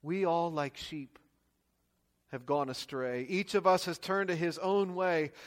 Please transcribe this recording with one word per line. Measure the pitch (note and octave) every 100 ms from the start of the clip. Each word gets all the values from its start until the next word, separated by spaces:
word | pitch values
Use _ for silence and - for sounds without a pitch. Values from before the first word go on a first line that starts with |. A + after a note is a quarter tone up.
We | D3 F#3
all, | F#3 E3+ E3+
like | D#3 C#3+ -
sheep, | - D#3 C3+ - _ _ _ _ _ _ _ _ _ _ _
have | C3+ B2
gone | D3 C3+
astray. | B2+ - C3+ B2+ B2 C3
Each | F#3 G3
of | G3+
us | F#3 F#3
has | - D#3+
turned | - F#3+ F#3+
to |
his | E3+ F3 D#3+
own | F#3 G3+ G3 F3+
way, | F#3 E3 D3+ -